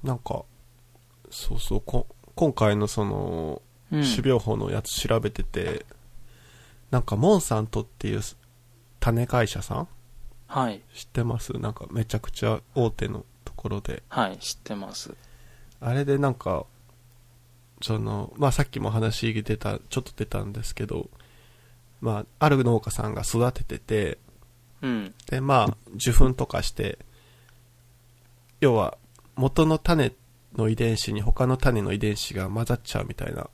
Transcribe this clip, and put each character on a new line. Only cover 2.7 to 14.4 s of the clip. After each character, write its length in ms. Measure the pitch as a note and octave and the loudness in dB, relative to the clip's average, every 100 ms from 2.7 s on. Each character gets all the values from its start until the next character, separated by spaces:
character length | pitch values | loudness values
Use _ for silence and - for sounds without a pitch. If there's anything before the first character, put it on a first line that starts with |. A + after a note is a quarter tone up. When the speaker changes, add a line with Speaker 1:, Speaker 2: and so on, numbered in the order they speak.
| G#2 | 4
Speaker 1:
の 100 | G#2 | 0
そ 180 | - | 0
の、 560 | G2+ G2+ F#2 E2+ D#2+ D2 - _ - | -2 -2 -4 -4 -4 -8 -12 _ -4
Speaker 2:
う 60 | D#3 | 0
ん。 40 | |
Speaker 1:
種 200 | C#3 B2 | 0 2
苗 160 | B2+ B2 | 4 2
法 180 | G#2+ G#2+ | 2 -2
の 140 | G2+ | -2
や 120 | G2+ | -4
つ 120 | - | -4
調 240 | - - A#2 | -4 0 2
べ 100 | A2+ | 0
て 120 | - | -4
て、 420 | - - F2 - - - - - - - - - - - - | -4 -4 -4 -6 -10 -20 -20 -18 -18 -20 -20 -20 -20 -20 -2
な 100 | B2+ | -2
ん 20 | |
か、 140 | A#2 G2+ | 0 2
モ 200 | D#3+ G3+ | 6 4
ン 40 | |
サ 200 | - A2 | 4 -2
ン 60 | G#2+ | -2
ト 160 | A2 | -4
っ 20 | |
て 240 | A2 - G#2+ | -6 -8 -6
い 80 | G#2 | -4
う 40 | G#2 - - _ _ _ _ - | -6 -12 -20 _ _ _ _ -2
種 260 | - A#2 B2 | 0 2 2
会 220 | B2 A2 | 2 0
社 140 | - | -2
さ 120 | - | -6
ん？ 140 | - E3+ - - - - - - | -6 -8 -12 -20 -16 -16 -16 -6
Speaker 2:
は 240 | C3+ B2+ | -2 -2
い。 100 | G2+ - | -4 -14
Speaker 1:
知 100 | - | -20
っ 20 | - | -8
て 180 | - | -4
ま 140 | A#2 A#2 | -2 -4
す？ 120 | - A#2+ | -6 -6
な 120 | A2+ | -6
ん 40 | |
か、 120 | G#2+ - | -8 -8
め 140 | A#2 | -4
ち 100 | A2+ | -2
ゃ 60 | A2+ | -4
く 100 | - | -4
ち 160 | - A2+ | -2 0
ゃ 140 | G#2+ - | -2 -2
大 160 | - A#2 | 0 0
手 180 | - A2 | 0 -6
の 160 | - - - | -6 -12 -16
と 80 | - | -14
こ 140 | - - | -10 -6
ろ 120 | G2+ | -6
で。 220 | - - - | -6 -10 -6
Speaker 2:
は 200 | - G#2 | -2 -2
い、 100 | |
知 160 | F#2 | -2